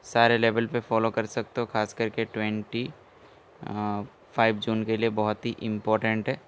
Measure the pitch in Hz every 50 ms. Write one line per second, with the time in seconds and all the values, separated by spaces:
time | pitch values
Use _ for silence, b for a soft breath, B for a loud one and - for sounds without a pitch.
0 | _ - - 120 117 117 117 117 113 113 107 113 113 110 127 123 110 - 117 113
1 | 110 113 107 - 110 104 - - 110 - - - 120 110 - 113 107 104 - -
2 | 117 110 104 - 113 107 - 107 107 107 107 107 104 - - 117 123 147 151 -
3 | - - - B B B B B B - - - - - - 107 104 104 104 104
4 | 101 - - _ - - - - 117 113 113 104 107 - 113 110 110 107 113 107
5 | 113 113 107 107 107 107 107 104 - 120 117 - - 113 107 104 - - 107 110
6 | 107 113 110 110 104 - 131 - -